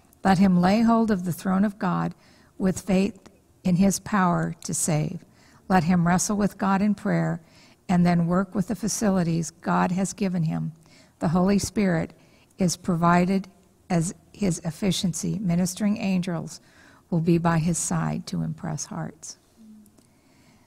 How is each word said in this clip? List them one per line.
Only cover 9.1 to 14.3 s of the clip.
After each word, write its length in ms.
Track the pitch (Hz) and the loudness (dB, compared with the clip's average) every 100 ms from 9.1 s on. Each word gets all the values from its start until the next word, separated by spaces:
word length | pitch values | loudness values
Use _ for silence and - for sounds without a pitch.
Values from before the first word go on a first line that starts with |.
| 190 170 165 160 | 0 0 -2 -4
God 400 | - - 180 185 | -8 -2 0 0
has 220 | 180 190 | -2 -4
given 300 | - 196 180 | -4 -4 -2
him. 280 | 160 165 160 - - - _ _ | -2 -2 -6 -10 -20 -20 _ _
The 80 | 156 | 0
Holy 320 | 180 185 202 | 2 2 2
Spirit 540 | - - 196 165 165 - _ _ _ - | 0 -2 0 0 -2 -10 _ _ _ -2
is 200 | 185 - | -2 -2
provided 680 | - 165 170 175 180 190 196 - _ _ _ | -4 0 4 4 4 0 -4 -16 _ _ _
as 260 | 170 165 - _ | -2 -2 -6 _